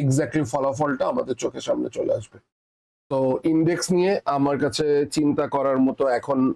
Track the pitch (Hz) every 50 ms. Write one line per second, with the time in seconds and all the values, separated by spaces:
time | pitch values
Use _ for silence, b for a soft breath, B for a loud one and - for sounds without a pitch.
0 | 147 135 131 139 156 - - 156 147 - - 143 135 139 131 123 151 143 139 127
1 | 185 180 139 123 - 135 127 - - - - 131 - - - 302 123 - - -
2 | - - - - 107 - - 95 - _ _ _ _ _ _ _ _ _ _ _
3 | _ _ 139 135 131 131 127 - - 165 160 160 165 170 175 160 - - 185 175
4 | 175 190 202 - - - 143 139 139 143 143 131 143 139 - - 156 151 147 143
5 | 147 139 - 156 151 147 147 151 147 135 - 139 135 139 135 131 131 131 135 -
6 | 139 135 123 117 - - 139 135 131 131 -